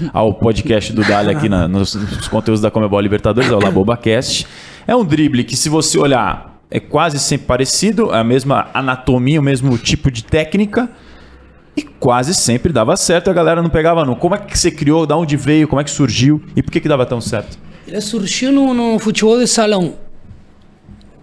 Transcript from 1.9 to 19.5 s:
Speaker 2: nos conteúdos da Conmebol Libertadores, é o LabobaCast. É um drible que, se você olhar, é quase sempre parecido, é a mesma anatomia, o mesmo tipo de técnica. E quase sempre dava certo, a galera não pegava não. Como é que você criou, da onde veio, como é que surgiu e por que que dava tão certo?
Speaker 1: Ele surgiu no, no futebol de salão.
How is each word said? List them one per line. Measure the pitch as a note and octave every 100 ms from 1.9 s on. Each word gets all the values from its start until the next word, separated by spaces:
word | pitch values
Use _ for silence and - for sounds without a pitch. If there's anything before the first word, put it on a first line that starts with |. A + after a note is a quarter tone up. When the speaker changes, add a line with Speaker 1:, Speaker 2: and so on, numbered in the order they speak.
Speaker 2:
nos | G#2 G2+ - -
conteúdos | A2 A2 A2
da | G#2+
Conmebol | A2+ G#2+ G2+
Libertadores, | G2+ G#2 A2+ G#2+ B2+
é |
o | G#2+
LabobaCast. | G2+ F#2+ G2 A#2+ A2+ A2 C3+ - - - - - -
É |
um | B3
drible | F#3 D#3 D3 B2
que, | A2+ B2+
se | D#3
você | D#3 D3+ D#3
olhar, | C#3+ B2+ G2 - - - _
é | -
quase | - D3 E3 C#3+
sempre | - C#3+ -
parecido, | B2+ C3 - G3 A3 A3
é | G#2+
a |
mesma | A2+ C3 C3+ B2 -
anatomia, | - C3+ B2+ - B2+ B2+ D#3+
o |
mesmo | C#3 C3 C3+ A#2+
tipo | - D3+ C3+
de | A#2
técnica. | - D#3 D#3 G3 G#3 A#3 A#3+ - - - - - - - _ -
E |
quase | - - C3 B2 C3
sempre | F#3+ - A#2 F#3
dava | B2 A2+ F#3
certo, | - F3 F#3
a |
galera | F3 E3 E3+
não | E3
pegava | D#3+ D#3+ E3+
não. | C#3+ A#2+
Como | E3+
é | G3+
que | - -
você | F3
criou, | E3 C#3+ D#3+ D#3
da | D3+
onde | D#3+ D3
veio, | B2 D#3 D3+
como | C#3
é |
que | D3
surgiu | - C3+ G2+ C3+ D3+ - -
e |
por | -
que | E3+
que | D#3
dava | C#3+ B2
tão | A#2+
certo? | - A2 - - - - -
Speaker 1:
Ele | G#3
surgiu | G#3 A3+ F#3+ - C4
no, | C#4 C4+
no | A#3+ A#3 A3
futebol | A3 - A3 A#3
de |
salão. | A#3+